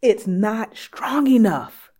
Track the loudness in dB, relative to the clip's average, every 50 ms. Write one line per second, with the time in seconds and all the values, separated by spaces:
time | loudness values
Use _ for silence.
0 | 4 2 0 2 0 -4 -2 -2 -2 -2 -2 -4 -8 -10 -12 -20 -20 -20 -16 -12
1 | -8 -4 -2 0 2 4 4 4 4 4 2 -2 -8 -10 -18 -20 -20 _ _ _